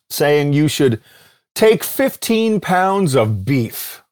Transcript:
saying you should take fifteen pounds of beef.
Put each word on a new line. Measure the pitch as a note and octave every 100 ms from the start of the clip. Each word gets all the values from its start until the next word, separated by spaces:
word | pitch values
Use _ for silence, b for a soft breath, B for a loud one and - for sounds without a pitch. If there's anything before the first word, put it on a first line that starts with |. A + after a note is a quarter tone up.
| _
saying | - D3 D3 C#3+
you | C#3+ D3+
should | - C3+ A2+ b b b b b
take | - A3 A3
fifteen | - - C4+ - - A3 A3+ G#3+
pounds | - F#3 F#3+ G3 F3
of | C3 A2 G2+
beef. | G2+ C#3 A2+ - - - _